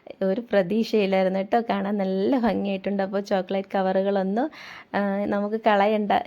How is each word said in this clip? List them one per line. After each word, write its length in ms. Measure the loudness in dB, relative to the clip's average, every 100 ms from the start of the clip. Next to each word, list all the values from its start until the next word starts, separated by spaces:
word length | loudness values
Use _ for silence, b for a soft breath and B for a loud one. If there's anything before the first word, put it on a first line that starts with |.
| B -4
ഒരു 160 | -2 0
പ്രതീക്ഷയില്ലായിരുന്നു 1000 | 0 0 2 0 0 2 2 2 2 0
കേട്ടോ. 220 | 0 0 0
കാണാൻ 260 | -2 -2 -2
നല്ല 420 | -2 0 2 2
ഭംഗിയായിട്ടുണ്ട്. 640 | 2 0 -2 -4 -2 -2
അപ്പോൾ 180 | -2 -2
ചോക്ലേറ്റ് 520 | -2 -2 0 -4 -2
കവറുകളൊന്നും, 720 | 0 2 2 2 0 0 0 -2 B B B B
ആ, 60 | -4 -2 -2 -2
നമുക്ക് 340 | -2 -2 0
കളയണ്ട. 520 | 2 4 4 2 2 0